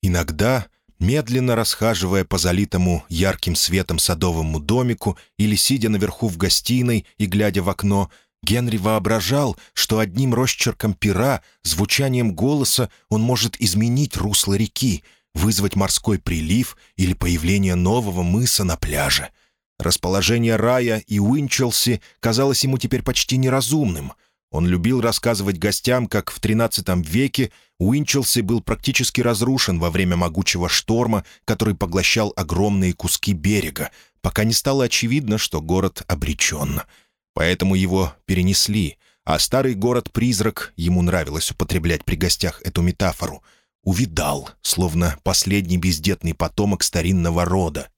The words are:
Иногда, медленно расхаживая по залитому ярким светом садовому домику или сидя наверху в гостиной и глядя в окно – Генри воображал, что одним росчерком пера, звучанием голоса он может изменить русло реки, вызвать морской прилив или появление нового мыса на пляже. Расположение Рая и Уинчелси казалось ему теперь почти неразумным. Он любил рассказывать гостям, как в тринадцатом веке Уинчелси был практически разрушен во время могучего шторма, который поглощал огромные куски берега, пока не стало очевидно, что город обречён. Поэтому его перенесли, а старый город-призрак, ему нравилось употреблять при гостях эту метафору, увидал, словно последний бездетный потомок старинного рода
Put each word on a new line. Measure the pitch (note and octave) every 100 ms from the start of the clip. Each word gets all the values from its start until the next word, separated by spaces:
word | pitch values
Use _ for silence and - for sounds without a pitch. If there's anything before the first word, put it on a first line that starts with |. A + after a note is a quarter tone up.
Иногда, | G2 F2 E2 D#2 A2+ B2+ - _ _ _
медленно | F2 C#3+ A#2 B2+ B2+ A#2
расхаживая | A2 - G#2+ G2+ F2+ G2
по | F#2 F#2+
залитому | F2 F2 G2+ F#2 F2+ E2+ -
ярким | E2 F#2+ F2+ - E2+
светом | - F#2 F2+ D#2+
садовому | - E2 F2+ E2 D#2+ D#2
домику | D2 A#2+ B2 A2+ - F2+ - -
или | G#2+ G#2
сидя | - C3+ A2
наверху | G#2 G2+ - A#2
в | E2+
гостиной | F#2 - - B2 B2 A2+ - _
и | G#2
глядя | G2 G#2 G2
в | F2+
окно – | F#2 G2+ G2+ F#2+ - _ _
Генри | - A#2 A#2+ A2
воображал, | G2 A2 G2 A2+ G2 C#3 C#3 F#2 -
что | - - A2
одним | G#2+ F#2 C3+
росчерком | A#2+ C3 - - - A2
пера, | G2 G#2 F#2+ B2+ B2 _ _
звучанием | - D#2+ G#2 - C#3 B2+ A#2
голоса | E2 A#2+ D3 C3 - B2 _ _
он | A2
может | A#2 B2 A2+ -
изменить | A2 F#2 A#2 B2 D3 -
русло | G2 G#2 - C#3
реки, | A3 - C3+ E2 _ _ _
вызвать | - G2 F#2+ G2+ G2
морской | G2 - - G2+
прилив | - E2+ D#2 G#2+ C3 - _ -
или | F#2
появление | F2+ F2+ E2+ E2 G2 F#2+ F2
нового | F2+ A#2 G#2+ F2+
мыса | F2 G2 B2 -
на | F#2+ E2
пляже. | D2 D2 C#2+ - - _ _ _ _ _
Расположение | F#2+ - F2+ F#2+ F#2+ A#2 A#2 A2+
Рая | A2+ B2+ A#2+ A2 -
и | G#2
Уинчелси | G2+ C#3 C#3 - B2 - A#2+ A2 - _
казалось | A#2 A2+ C3+ B2
ему | C3+ C3
теперь | A#2 B2+
почти | - B2 - B2+
неразумным. | C3 C3 B2 D3+ B2+ E2+ C#2 - _ _ _
Он | - F2
любил | F2+ G2 B2+
рассказывать | - - A#2+ A2 G2 F2+
гостям, | G#2 G2 - B2+ A#2
как | G#2+ -
в | -
тринадцатом | G#2 A2 A#2 - F#2+ F2+
веке | D#2+ F#2+ C3+ - B2 _ _ _
Уинчелси | F#2 C#3 C#3+ C#3+ B2 B2
был | G2+ A#2
практически | - A2 - C3 A#2+ -
разрушен | A#2+ A2 A#2+ C3+ - F2
во | F2
время | E2+ F#2 F2
могучего | F2 E2 F#2 F2+ F2
шторма, | - - A2+ A#2 G#2+ - - -
который | A2 G#2+ F#2+
поглощал | F#2 F#2 F2+ A2+ G#2 -
огромные | D#2+ E2 G#2 G2+ F#2
куски | F2 F2 - -
берега, | F2+ D#2 C#3+ F#3 - - - _ _
пока | F#3 -
не | G#2+
стало | A2+ - C#3 A#2+
очевидно, | - A#2 C#3 A#2 G#2+
что | - D#2
город | D#2 F#2 F#2+ - -
обречён. | D#2 D2+ D2+ - D2+ C#2+ C#2+ - _ _ _ _
Поэтому | - D#2+ F#2 F#2+ F#2+
его | F#2 F#2+ E2+ - -
перенесли, | F#2 F2+ G2 - G#2 D#2+ - _ _
а | - D#2
старый | - C3 C3
город-призрак, | G#2 A#2 A#2+ - - A#2 A3 A2+ - - -
ему | E2+ F2+
нравилось | F2 F2+ D2 D2+ -
употреблять | - - F2+ E2 D#2+
при | - D2+
гостях | F2 - F2+ -
эту | - E2+
метафору, | F2 F2 F#2+ D2+ F#2+ - _ _ _ _
увидал, | - F#2 B2 D#2+ D2+ C#2+ C2+ -
словно | - - F2+ D#2+ E2+ C#2
последний | - F2+ - G2+ F#2 F2+
бездетный | F2+ D#2 D#2 F#2 E2+
потомок | D#2+ E2 - G#2 G2
старинного | - F2 E2 F#2+ E2+ E2+ F2
рода | F#2 F2 D2+ C#2+